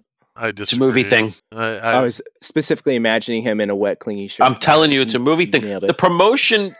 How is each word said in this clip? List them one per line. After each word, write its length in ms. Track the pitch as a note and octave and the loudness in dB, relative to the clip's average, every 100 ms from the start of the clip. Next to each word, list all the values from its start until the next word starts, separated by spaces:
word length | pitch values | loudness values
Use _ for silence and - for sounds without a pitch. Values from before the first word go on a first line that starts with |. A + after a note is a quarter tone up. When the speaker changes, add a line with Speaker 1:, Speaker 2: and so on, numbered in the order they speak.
| _ _ _ | _ _ _
Speaker 1:
I 140 | - A2+ | -8 -6
Speaker 2:
It's 240 | G2+ G2+ | -4 -4
a 60 | A#2+ | 0
movie 240 | C3 B2 | 2 2
Speaker 1:
disagree. 260 | G#2 A#2 A2 | 2 2 2
Speaker 2:
thing. 100 | - _ | -6 _
Speaker 1:
I, 120 | A2 A2+ G#2+ | -8 -6 -4
I 140 | A2+ B2 | 0 2
Speaker 3:
I 40 | |
was 180 | B2 A2+ - - | 0 -4 -14 -10
specifically 560 | - D#3 - D3+ D3 B2 | -4 -2 -2 -2 0 0
imagining 460 | A#2 A2+ A#2+ A2+ | 2 0 -2 -4
him 180 | A#2+ G#2+ | -2 -2
in 100 | G2+ | -2
a 60 | G2+ | -2
wet, 240 | G2+ F2+ | -2 -4
clingy 260 | A#2 G2+ G2 | -8 -10 -8
shirt. 160 | - B2+ | 0 0
Speaker 2:
I'm 100 | A#2+ | 2
telling 340 | D#3 D3+ D#3 | 2 4 4
you, 100 | C3+ | 2
it's 120 | A#2+ | 0
a 40 | B2 | 0
movie 260 | C3 D#3+ F3 | 0 0 0
thing. 160 | D3 | -2
Speaker 3:
Nailed 200 | G#2 G2 | -2 -4
Speaker 2:
The 40 | G2+ | -2
Speaker 3:
it. 80 | - | 2
Speaker 2:
promotion, 760 | F#3 E3+ G3+ C4+ - A3 G3 | 2 4 2 4 2 0 -2